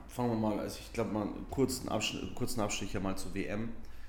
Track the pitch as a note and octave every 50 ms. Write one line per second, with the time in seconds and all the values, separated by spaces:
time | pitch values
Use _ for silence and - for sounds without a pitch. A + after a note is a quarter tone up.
0 | - - - - B2 A#2+ A2+ A2 A2 G#2+ G#2 - - G#2 G#2 - - - - -
1 | A2 F#2+ G2 G#2+ G#2 - - - - - - C3+ C3 B2+ - - - - - A2
2 | G#2 - - - - - - - B2 - - A2+ G#2 G#2 - - G#2 G2 - G2+
3 | F#2 F#2+ F#2 - - F2 F2 F#2+ - - G2+ G#2 A#2 A2+ - - - - - -
4 | -